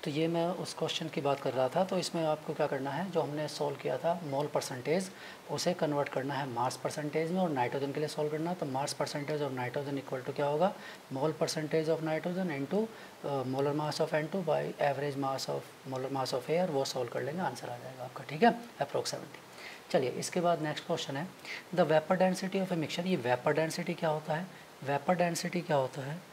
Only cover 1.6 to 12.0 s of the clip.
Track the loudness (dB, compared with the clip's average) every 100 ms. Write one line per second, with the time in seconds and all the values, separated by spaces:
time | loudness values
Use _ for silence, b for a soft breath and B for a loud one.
1.6 | 2 4 2 0 -2 0 2 0 -2 0
2.6 | 0 0 -2 -2 0 0 0 -2 -4 -2
3.6 | -2 -2 -2 0 2 0 0 -2 0 0
4.6 | -2 -6 0 0 0 B B B -8 -2
5.6 | 0 2 2 2 0 0 -2 -2 -2 0
6.6 | 0 0 -4 -2 -2 0 0 2 2 2
7.6 | 0 0 -2 -2 -2 0 -2 0 -2 -2
8.6 | -2 -2 -2 -2 -2 -2 -2 -2 -2 -2
9.6 | -2 -2 -2 -4 -4 -6 -4 0 2 4
10.6 | 4 2 B B -8 0 0 2 0 0
11.6 | 0 0 2 0